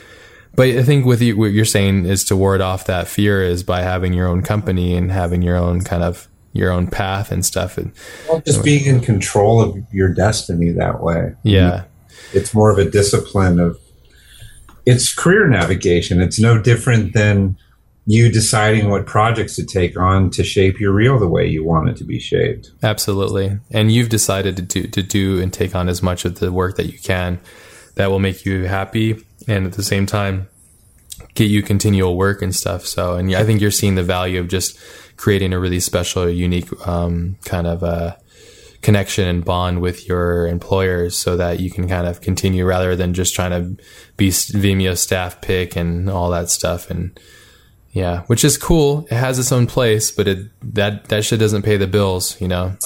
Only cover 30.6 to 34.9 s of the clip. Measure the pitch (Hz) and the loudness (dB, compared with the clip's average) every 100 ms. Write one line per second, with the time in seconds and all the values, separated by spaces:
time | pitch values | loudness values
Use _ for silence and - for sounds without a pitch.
30.6 | _ _ _ _ - - - - 110 104 | _ _ _ _ -20 -20 -12 -2 2 2
31.6 | 98 101 107 98 92 87 98 101 92 92 | 2 0 2 2 2 0 0 0 -4 -4
32.6 | - 90 - - 90 90 92 95 107 110 | -4 -6 -8 -6 -4 -2 -2 0 2 2
33.6 | 104 98 104 92 90 90 92 92 85 92 | 2 0 0 0 0 -2 -2 -4 -4 -4
34.6 | - - - | -4 -10 -20